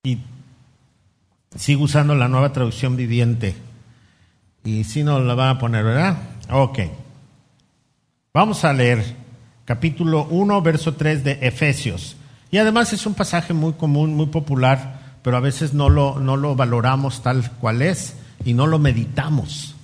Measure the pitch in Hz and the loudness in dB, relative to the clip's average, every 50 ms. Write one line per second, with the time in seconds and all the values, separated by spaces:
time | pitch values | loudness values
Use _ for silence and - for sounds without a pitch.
0 | _ 131 127 117 - - - - - - - _ _ _ _ _ _ _ _ _ | _ -4 -4 -4 -6 -14 -20 -20 -20 -20 -20 _ _ _ _ _ _ _ _ _
1 | _ _ _ _ _ _ _ _ _ _ - 87 - - 143 139 151 143 143 151 | _ _ _ _ _ _ _ _ _ _ -14 -8 0 0 2 2 2 2 2 2
2 | 147 147 151 139 123 123 127 127 135 143 - 131 123 113 110 - - 131 123 127 | 4 4 2 2 2 2 2 2 2 2 0 -2 -2 -2 -2 -2 -2 -2 -2 -2
3 | 127 113 117 120 120 117 120 117 117 98 - - - - - - - _ - _ | -2 -2 0 2 2 2 0 0 -2 -4 -6 -8 -14 -20 -20 -20 -20 _ -20 _
4 | _ _ _ _ _ _ _ _ _ _ _ _ _ 110 110 110 107 107 110 151 | _ _ _ _ _ _ _ _ _ _ _ _ _ -6 -4 -4 -4 -4 -4 -2
5 | 147 147 147 135 127 123 120 123 131 131 127 - 120 117 117 110 107 110 117 135 | 0 0 0 2 2 0 2 2 2 2 2 0 0 0 0 0 2 2 2 2
6 | 170 196 175 151 - - - - - - 127 135 135 123 - - 95 80 - - | 2 0 0 -2 -6 -12 -16 -18 -10 -2 2 2 2 2 0 -4 -4 -6 -6 -12
7 | - - - - - _ _ _ _ _ _ _ _ _ _ _ _ _ _ _ | -18 -20 -20 -20 -20 _ _ _ _ _ _ _ _ _ _ _ _ _ _ _
8 | _ _ _ _ _ _ _ 151 190 220 208 - - 160 143 131 123 123 123 113 | _ _ _ _ _ _ _ 2 2 2 2 0 0 2 4 4 4 4 4 2
9 | 104 120 117 - - - - - - - _ _ _ - 120 117 - 165 143 - | 0 -4 -8 -14 -18 -20 -20 -20 -20 -20 _ _ _ -6 -4 -2 0 -2 -2 0
10 | 175 165 160 151 147 156 165 180 202 202 208 202 170 165 160 147 - 165 139 - | 0 0 2 0 0 0 0 0 2 2 2 2 2 2 2 2 0 -2 -2 0
11 | 151 156 156 147 135 143 139 139 131 127 123 - 156 147 135 - - 117 90 87 | 0 0 0 0 0 -2 -2 0 0 -2 0 2 0 0 0 0 -2 -6 -6 -6
12 | - - - - - - - - _ _ - 196 220 220 220 233 240 220 214 196 | -10 -12 -16 -20 -20 -20 -20 -20 _ _ 0 2 2 4 4 2 2 0 -2 -4
13 | - 214 196 - 202 - - 170 165 - 175 160 151 160 151 160 - 156 143 147 | -4 -6 -4 -4 -4 -2 -2 -4 -2 0 0 0 0 0 -2 0 0 2 2 2
14 | 156 156 156 147 156 151 151 165 151 147 143 131 131 131 135 135 - - - - | 2 2 2 0 -2 0 -2 -4 -2 -2 0 2 4 4 4 2 -2 -10 -14 -16
15 | - - - - _ 127 123 123 127 139 127 - 160 147 139 147 143 139 147 147 | -18 -20 -20 -8 _ 0 0 2 0 0 -2 -2 -4 -2 0 2 4 4 4 4
16 | 139 139 139 139 135 131 135 135 139 147 139 127 131 120 120 120 113 127 131 135 | 4 0 0 -2 -2 -2 0 0 0 -2 0 0 0 2 2 2 2 2 0 2
17 | 143 135 131 - - 123 127 131 117 120 - - - 113 110 120 135 175 185 - | 0 -4 -6 -4 -2 -2 0 0 -2 -4 -6 -4 -2 -2 0 0 0 0 0 -2
18 | - - - - - - - - - 127 117 120 139 156 160 156 147 139 117 113 | -6 -12 -14 -16 -20 -20 -14 -8 -2 0 2 2 4 4 4 4 2 2 2 0
19 | 113 - - - 135 151 151 139 90 - - - - - - - | -2 -4 -4 -6 -2 0 -2 -2 -2 -4 -10 -12 -12 -14 -16 -20